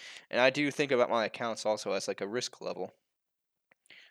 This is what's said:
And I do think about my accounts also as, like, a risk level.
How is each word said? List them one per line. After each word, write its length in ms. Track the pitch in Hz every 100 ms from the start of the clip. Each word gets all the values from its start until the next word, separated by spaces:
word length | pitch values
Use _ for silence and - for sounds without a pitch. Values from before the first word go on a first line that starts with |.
| - - -
And 100 | 120
I 120 | 127
do 180 | 143 147
think 220 | - 143
about 180 | 127 120
my 160 | 117 104
accounts 400 | - 120 107 110
also 280 | 107 -
as, 140 | 95 -
like, 140 | 98
a 60 | 98
risk 340 | 117 - -
level. 320 | - 90 92 - _ _ _ _ _ _ _ _ _ - -